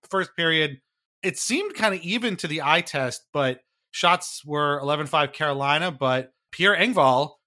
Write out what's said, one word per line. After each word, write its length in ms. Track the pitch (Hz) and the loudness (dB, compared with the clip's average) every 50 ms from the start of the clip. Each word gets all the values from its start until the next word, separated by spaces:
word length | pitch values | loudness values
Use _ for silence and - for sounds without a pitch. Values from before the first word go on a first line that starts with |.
| _ - | _ -4
First 260 | - 190 180 - _ | -2 -2 -2 -2 _
period, 440 | - 170 165 160 160 156 147 139 135 _ _ _ _ _ _ _ _ - | -2 0 2 2 2 2 0 -2 -10 _ _ _ _ _ _ _ _ -6
it 140 | 190 180 - | -6 -6 -4
seemed 380 | - - 233 330 403 415 330 | -4 -2 -2 -2 -2 -4 -4
kinda 240 | - 214 220 196 185 | -2 -2 0 0 -2
even 340 | 165 170 202 240 233 240 190 175 | -4 -4 -4 -2 -2 -4 -4 -4
to 100 | - 165 | -6 -6
the 140 | 147 160 143 | -6 -4 0
eye 180 | 143 156 170 | 2 2 2
test, 440 | 170 - - 147 131 123 117 - _ _ _ | 2 -2 -4 -4 -4 -4 -6 -8 _ _ _
but 280 | 147 139 131 127 127 _ _ _ _ _ _ | -2 0 0 -2 -4 _ _ _ _ _ _
shots 520 | - - - 175 175 180 - - - - - | -8 0 2 4 4 2 0 -8 -12 -14 -10
were 340 | 147 147 147 147 147 143 143 | -6 -2 -2 0 0 0 -2
eleven 280 | 135 143 147 147 151 139 | 0 -2 -2 -2 -2 0
five 260 | - 156 147 139 - | 2 2 2 2 -2
Carolina, 580 | - 156 151 143 139 139 139 143 151 170 185 | -4 -2 -2 -2 -2 0 0 0 0 0 -2
but 400 | 160 131 139 131 127 131 127 131 _ _ _ _ | -4 -2 0 0 0 0 -2 -6 _ _ _ _
Pierre 240 | - - 170 196 202 | -6 2 2 4 4
Engvall 560 | 165 185 240 247 185 147 131 127 127 143 147 - _ _ | 4 2 2 4 4 6 6 6 4 2 -2 -6 _ _